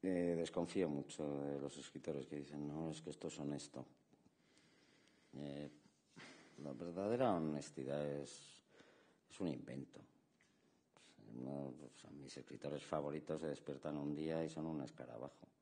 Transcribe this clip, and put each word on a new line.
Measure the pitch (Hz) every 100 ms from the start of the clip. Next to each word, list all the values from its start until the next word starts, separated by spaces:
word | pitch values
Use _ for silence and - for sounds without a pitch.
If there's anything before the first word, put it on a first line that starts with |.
Eh, | 95 90 87 85
desconfío | 80 - 85 101 85
mucho | 71 69 - 73 71
de | 71 71
los | 71 73
escritores | 67 - - 71 65
que | 76
dicen, | 71 73 73
"No, | 76 80
es | 80
que | 78
esto | 73 82
es | 76
honesto". | 71 71 - 67 65 - _ - - _ _ - - - - - - - -
Eh, | 65 73 71 73 - - _ _ - - - - -
la | 73
verdadera | 64 85 85 101 120 127 90
honestidad | 78 73 - - 67 73 73
es, | 71 69 - - - _ - - - - - _
es | -
un | 90
invento. | 65 - 65 - - - - _ _ - _ _ _ _ - - - 53 58
No, | 65 69 69
o | 67 69 -
sea, | -
mis | 71 67 71
escritores | - - 71 73
favoritos | - 80 71 76 - 78
se | 80
despiertan | 71 - 69 76 73
un | 71 73
día | 78 80
y | 80
son | 78 80
un | 78
escarabajo. | 69 - 60 58 69 - - _